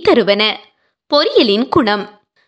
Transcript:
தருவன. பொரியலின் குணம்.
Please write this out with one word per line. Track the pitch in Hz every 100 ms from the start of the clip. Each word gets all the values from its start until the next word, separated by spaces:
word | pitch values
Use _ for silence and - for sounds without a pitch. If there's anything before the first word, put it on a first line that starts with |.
தருவன. | - 277 196 202 214 - - _ _ _ _
பொரியலின் | 294 330 571 247 202 254
குணம். | 349 220 208 196 - _ _